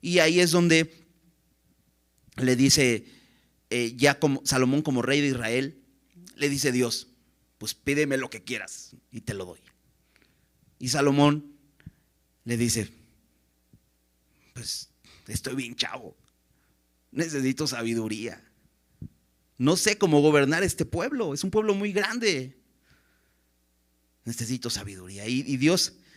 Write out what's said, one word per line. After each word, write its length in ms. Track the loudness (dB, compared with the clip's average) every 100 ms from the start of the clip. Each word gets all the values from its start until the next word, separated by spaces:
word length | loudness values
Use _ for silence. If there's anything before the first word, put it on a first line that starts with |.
Y 160 | 0 4
ahí 220 | 4 6
es 100 | 4
donde 560 | 4 4 4 2 -6 _ _ _ _ _ _ _ _ _ _ _ _ _ -4
le 180 | 0
dice, 520 | 4 4 4 2 0 -6 -20 _ _ _ _ _
eh, 240 | -4 -4 2
ya 220 | 2 4
como 240 | 0 0
Salomón 380 | -2 0 2 2
como 180 | 0 -2
rey 220 | 0 0
de 60 | 0
Israel, 540 | -2 -2 -2 -4 -10 _ _ _ -20 -20 -4
le 140 | -2
dice 200 | 0 0
Dios, 380 | 0 0 -2 -10 _ _ _ _ _
"Pues 160 | -12
pídeme 460 | -8 -4 0 0 0
lo 100 | -4
que 140 | -10
quieras 520 | -10 -10 -10 -16 -18 -20 _
y 120 | -16
te 100 | -10
lo 140 | -10 -10
doy". 140 | -14 _ _ _ _ _ _ _ _ _ _ _ _
Y 100 | -4
Salomón 680 | 0 2 6 4 4 -4 -20 _ _ -20 _ _ _ _ _
le 140 | -6 -2
dice, 340 | 0 -2 -6 -10 _ _ _ _ _ _ _ _ _ _ _ _ _ _ _
"Pues 380 | -16 -10 -10 -10 _ _ -20 -10
estoy 260 | -8 -6
bien 220 | -6 -8 -6
chavo, 380 | -6 -6 -16 -20 _ _ _ _ _ _ _ _ _
necesito 560 | -6 -4 -2 -2 0 -2
sabiduría. 720 | -2 -2 -2 -4 -6 -8 -12 _ _ _ _ _ _ -20 _ _ _ _ _
No 200 | 2 2
sé 220 | 2 2
cómo 220 | 4 6
gobernar 440 | 6 4 4 2
este 200 | -2 -2
pueblo, 480 | -6 -4 -4 -4 -6
es 120 | -4
un 80 | -2
pueblo 240 | 0 2 0
muy 160 | 0
grande. 680 | -2 -2 0 0 0 -4 -14 _ _ _ _ _ _ _ _ _ _ _ _ _ _ _ _
Necesito 440 | -12 -8 -6 -6 -6
sabiduría". 600 | -8 -8 -14 -16 -12 -4
Y, 160 | -4 -2
y 100 | 0
Dios 360 | 2 2 0 -6 _